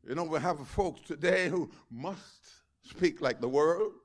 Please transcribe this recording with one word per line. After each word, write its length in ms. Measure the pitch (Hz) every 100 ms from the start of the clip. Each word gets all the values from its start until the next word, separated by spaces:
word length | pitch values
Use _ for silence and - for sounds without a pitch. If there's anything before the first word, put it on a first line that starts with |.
| -
You 80 |
know, 80 | 143
we 160 | 165 151
have 260 | 160 156 135
folks 320 | - 190 -
today 480 | - 147 - 190 180
who 200 | 180 156 - _
must 600 | 117 156 185 - - - - _ _
speak 380 | - - 180 -
like 200 | 135 120
the 80 | 123
world 420 | 139 156 175 427 -